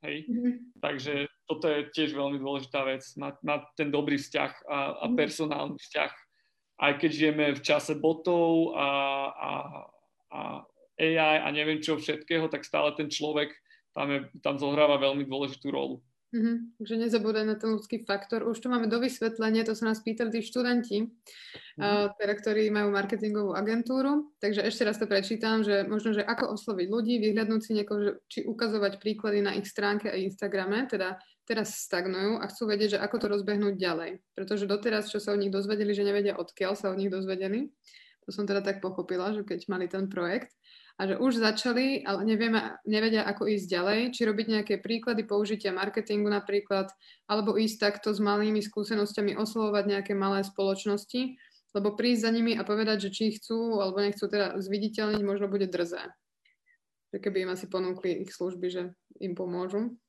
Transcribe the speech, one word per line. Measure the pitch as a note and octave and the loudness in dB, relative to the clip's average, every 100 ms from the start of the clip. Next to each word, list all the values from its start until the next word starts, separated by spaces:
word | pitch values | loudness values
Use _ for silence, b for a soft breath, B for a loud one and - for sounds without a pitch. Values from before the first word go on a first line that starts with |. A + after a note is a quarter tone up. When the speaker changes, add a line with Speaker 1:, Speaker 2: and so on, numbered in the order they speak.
| D3+ | -6
Speaker 1:
Hej? | D3 D#3+ | -8 -6
Speaker 2:
Mhm. | A#3 B3 A#3+ - - D3 | -2 -2 -4 -10 -6 -4
Speaker 1:
Takže | C#3+ C3 C#3+ C#3+ _ _ | -4 -4 -4 -4 _ _
toto | D#3 E3 | -2 0
je | D3 C#3+ - | 0 -2 -2
tiež | D3+ | -2
veľmi | C#3 C#3 C#3 | 0 -2 -2
dôležitá | C3+ C#3 C3 C#3+ C3+ | -4 -4 -4 -4 -2
vec, | C3 C3 - | -4 -8 -10
mať, | C#3+ C#3+ | -10 -8
mať | D3 D3 - | -4 -4 -4
ten | - D3+ | -4 0
dobrý | C#3+ D3 C#3+ | 0 2 0
vzťah | C#3 C#3+ C#3 - - | 0 -2 -2 -6 -6
a, | C#3+ C#3 - | -2 -2 -2
a | - | 0
Speaker 2:
Mhm. | B3 | 2
Speaker 1:
personálny | D3+ - D#3 D3 D3 D3 | 2 0 -2 -2 -4 -8
vzťah. | - D3 D3+ - _ _ _ _ _ _ | -6 -2 -2 -4 _ _ _ _ _ _
Aj | C#3 | 2
keď | C#3+ E3+ | 4 2
žijeme | D3+ D#3 D3+ D3 C3 | 4 4 4 2 2
v | - | 2
čase | D3 - D3+ | 2 2 2
botov | D#3 D#3+ F3+ F3 E3 E3 E3 - | 2 2 2 4 6 6 4 2
a, | C#3+ C#3 C#3 C#3 C#3 | 2 2 2 0 -2
a, | - D3+ C#3+ C#3 D#3 - _ _ _ _ | -4 -4 -4 -6 -10 -16 _ _ _ _
a | - - D3 - _ - - | -10 -8 -8 -12 _ -20 0
A | |
I | D#3+ E3 | 2 4
a | D#3 D#3 - | 4 4 2
neviem | D3 D3+ D#3 | 0 0 0
čo | D#3 D3+ | 0 -2
všetkého, | - D#3 D3+ E3 D#3 | -2 -4 0 0 0
tak | D3 | -2
stále | D3+ D#3 D3 D3 | -2 0 0 0
ten | D3+ | -4
človek | - D3+ D3+ D3 - b b _ | -2 -2 0 -2 -4 b b _
tam | - C#3+ C#3+ | -6 -2 -2
je, | C#3 - | -4 -4
tam | C#3+ C#3 | -2 0
zohráva | C#3+ C#3+ D3+ C#3 | 0 6 6 6
veľmi | C#3 C#3+ C3+ | 4 2 -2
dôležitú | C3+ C#3 C3+ C#3+ | -2 -4 -4 -4
rolu. | C#3+ C#3 B2+ _ _ _ | -2 -2 -6 _ _ _
Speaker 2:
Mhm, | A#3 A3+ A#3 A#3 - | 0 2 2 -4 -12
že | G#3+ A3+ | -4 -2
nezabúdaj | A#3 A3+ G#3 A3 | 2 2 2 0
na | A3 G#3+ | 0 0
ten | A3 A3 | 0 -2
ľudský | G#3+ A3+ A3+ | -2 -8 -2
faktor. | G3 - A3+ A3+ | -4 -2 -2 -2
Už | A3+ | -2
tu | B3+ | 0
máme | B3 A3+ | 2 2
dovysvetlenie, | A#3 B3+ B3+ A3 A3+ A3 A3 A3+ | 2 0 0 -4 0 2 2 2
to | A3 | 0
sa | A3+ | 0
nás | A3 | 0
pýtali | A3+ A3 A#3 | -2 -2 -2
tí | A3+ | -2
študenti, | A3 - B3 B3 A#3 G3+ A3+ - - B B B B B | -2 0 2 2 2 0 -2 -6 -20 B B B B B
Speaker 1:
Mhm. | |
Speaker 2:
a, | G3+ G#3 G3+ G3+ | 2 4 2 0
teda, | G3+ G#3 | 0 0
ktorí | A3 G#3+ G#3+ | 2 2 4
majú | G#3 G#3 G3+ | 4 2 2
marketingovú | G3 G#3 G#3+ G#3 G3+ F3 | 0 0 0 0 0 0
agentúru. | G#3 A3+ A#3 C4 C4+ D4 D4 _ | 0 0 0 2 2 2 0 _
Takže | G3+ G#3 | -2 0
ešte | G3+ - A3 | 0 2 0
raz | G#3 | 0
to | |
prečítam, | A3 G3 G3 A3 A3 A3 G#3 | 2 2 2 -2 2 2 4
že | G3+ | 2
možno, | G3 G#3+ A3 G#3+ | 2 0 0 0
že | |
ako | G#3 A#3 C4 G#3+ | 0 0 -2 -2
osloviť | - G3 F3+ | -4 -2 0
ľudí, | A3 A3 B3 | 0 2 2
vyhľadnúť | G#3+ G#3+ G#3+ A3 A3 | 4 2 2 0 0
si | G#3+ | -2
niekoho, | G#3 G#3 | 0 0
že | G3+ - _ | 0 -2 _
či | - - | -8 -6
ukazovať | A3+ A#3 G#3+ G3+ G3 | -2 0 2 0 0
príklady | G#3+ G#3+ A3 G#3 | -4 -2 0 2
na | G3+ | 2
ich | G3 G3 | 0 -4
stránke | - G3+ G#3 G#3 | -2 0 0 0
a | - | -2
Instagrame, | F#3+ F#3+ G3+ F#3+ F#3 G#3 C4 | -2 -4 -2 -2 0 -2 0
teda | G#3 F#3 F#3+ B B | -2 -2 -6 B B
teraz | _ A3 G#3 - | _ -2 -2 -6
stagnujú | - F3+ F#3 F#3 G3+ A3+ | -4 -2 -2 0 0 0
a | G3+ | -4
chcú | - A3 | -6 -2
vedieť, | G#3 G#3+ G3 | 2 2 2
že | |
ako | G3+ A#3 | 0 -2
to | G#3+ G3+ | 0 0
rozbehnúť | G3 G#3 G#3 G3 | 0 0 0 0
ďalej. | F#3 E3 E3+ F#3+ _ | 0 0 -4 -8 _
Pretože | - G3 G#3 | -12 -4 -2
doteraz, | G3 G3+ A3 G#3+ G#3 | 0 0 0 0 -2
čo | G#3 | -4
sa | G3+ G3+ | -2 0
od | |
nich | G3 | 0
dozvedeli, | G3 G3 G#3+ G#3 | 0 0 0 0
že | G3+ G3+ | 2 2
nevedia, | G3+ G3+ - | 2 2 0
odkiaľ | E3+ - F#3 G3+ | -6 -2 -2 0
sa | G3+ F#3+ | -2 0
od | |
nich | G3 | -2
dozvedeli, | F#3+ F#3+ F#3 F#3+ G#3 D4 _ B B B B | -2 -4 -2 -2 -2 -4 _ B B B B
to | - | -12
som | G3 G3+ | -6 0
teda | G3+ | 0
tak | G3 G3 | 0 -2
pochopila, | F#3 F#3 F3 F3+ F#3 G#3+ | -4 -6 -4 -2 -2 -2
že | |
keď | G3+ F3+ - | -4 -6 -4
mali | F#3 F3+ | -4 -4
ten | F#3+ F#3+ | -4 -4
projekt, | F#3 F3 G#3 B3+ _ B B B B | -2 -2 -2 -6 _ B B B B
a | F#3+ | -2
že | F#3+ | 2
už | B3+ A#3 | 2 4
začali, | A3 G#3+ B3+ A#3 C4 C4+ - | 2 2 0 2 2 0 -2
ale | G3 | 0
nevieme, | G#3+ A3 A#3 A3 - - - | 2 2 4 2 0 -8 -2
nevedia, | G#3+ A3+ A3 - | 2 4 2 0
ako | G3+ G#3+ | 0 0
ísť | G#3 F3+ | 0 0
ďalej, | F3+ F3+ G#3+ B3 B3 | 0 2 2 0 0
či | |
robiť | A3+ G#3+ A3 | 0 0 0
nejaké | G#3+ G#3 G3 | 0 0 -2
príklady | G3 A3+ A3+ A3 A3 | 0 -4 0 -2 0
použitia | G#3 G#3 G#3 G3+ F#3 | 0 0 0 -2 -2
marketingu | G3 G#3 G#3 G#3 G#3 | -2 -2 -2 0 2
napríklad, | G#3 G3+ G3+ G3+ G3 F#3+ - b b _ | 0 0 -2 0 0 0 -6 b b _
alebo | G#3 G#3 G#3 | 0 2 2
ísť | A3 - | 2 2
takto | G#3 G#3 - G#3 | 0 0 -2 0
s | |
malými | G#3 G#3 G#3+ G#3+ | 2 2 2 0
skúsenosťami, | G#3 - G#3 A3 G#3 G#3 G#3 - | -2 -6 -2 0 0 0 -2 0
oslovovať | G#3+ A3+ G#3+ G#3 G3+ | -2 0 0 2 2
nejaké | G3 G3 G3+ | 0 0 0
malé | G3 G3 G3 | 2 2 -2
spoločnosti, | - G3 F#3+ G#3 G#3 - B3 C4 C4 B B B G3+ | 0 0 0 0 -2 -2 -4 -4 -6 B B B 0
lebo | G3+ G#3 | 0 2
prísť | A#3 A#3+ | 2 4
za | A3+ | 4
nimi | A3+ A3+ A3+ | 2 2 2
a | |
povedať, | G3 G#3 A3 G#3+ G3 | 0 0 2 0 -2
že | |
či | G3 A3 G#3+ | 0 0 0
chcú | - A3+ A#3 A3 | -4 -2 0 0
alebo | F#3+ F#3 | 0 2
nechcú | G3+ G3+ G3+ | 0 0 -2
teda | G#3 F#3+ F#3+ | 0 0 -2
zviditeľniť, | F#3+ G3+ G#3+ A3 G#3+ G#3+ | -2 -2 -2 -2 0 0
možno | G3+ G3 G3 | 0 0 0
bude | G3 F#3 | 0 0
drzé. | F3+ E3+ F3+ - - _ _ _ _ _ b _ _ _ | 0 -2 -4 -10 -14 _ _ _ _ _ b _ _ _
Že | G3 G3 | -4 -2
keby | F#3+ | 0
im | F#3 | -2
asi | F#3 F#3 | -4 -4
ponúkli | F#3 F#3 F#3 F#3 E3+ | -2 -2 -2 -2 -2
ich | F#3+ | -4
služby, | - F3+ F3+ F3+ | -4 -6 -2 -4
že | F3+ F3+ F3+ _ - | -4 -8 -10 _ -10
im | - F3 | -8 -6
pomôžu. | F#3 F3 F#3 G3+ A#3 A#3+ | -4 -4 -2 -2 -2 -6